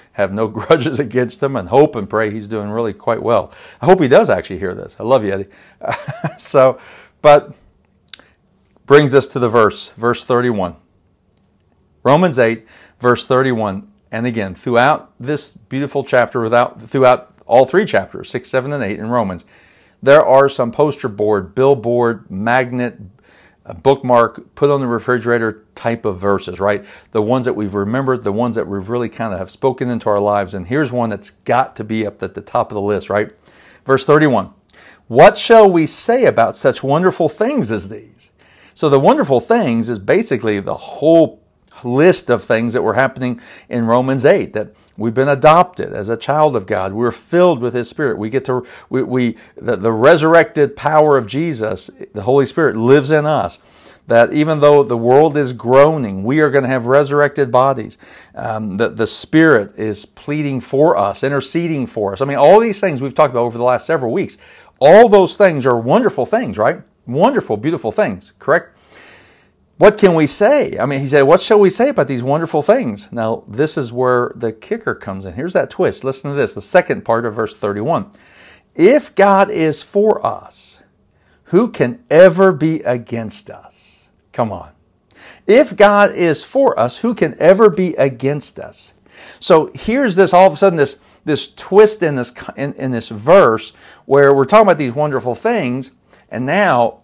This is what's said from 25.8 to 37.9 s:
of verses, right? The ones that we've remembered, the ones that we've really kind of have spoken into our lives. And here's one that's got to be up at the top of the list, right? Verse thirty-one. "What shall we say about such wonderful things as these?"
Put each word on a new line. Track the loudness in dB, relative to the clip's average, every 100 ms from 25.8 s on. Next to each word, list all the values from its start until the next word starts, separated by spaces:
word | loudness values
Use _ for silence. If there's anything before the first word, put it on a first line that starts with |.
| -6 -4
of | -6 -4
verses, | -2 -2 -4 -4
right? | -2 -2 -6 -20 _
The | -4
ones | -2 -2 -2
that |
we've | -4 -6
remembered, | -6 -4 -4 -4 -4
the | -4
ones | -4 -4
that | -4 -6
we've | -8 -6
really | -6 -6
kind | -8 -10
of | -8
have | -12
spoken | -6 -4 -4 -6
into | -4 -2
our | -2
lives. | 0 -2 -4
And | -8 -6
here's | -4 -4
one | -4 -6
that's | -8 -14
got | _ -4 -2 -2 -8
to |
be | -8 -6 -6
up | -8
at | -12
the | -12
top | -6 -4 -4
of | -4
the |
list, | -4 -4 -2
right? | -4 -4 _ _ _ _ _
Verse | -2 0 2
thirty-one. | 2 2 0 -4 _ _ _ _ _ -2
"What | 6 6 6
shall | 4 6 6
we | 4 -2
say | -4 -2 0 2
about | 2 0
such | 0 -2 -2
wonderful | -2 0 0 -2 -4
things | -4 -4 -4 -4
as | -6
these?" | -8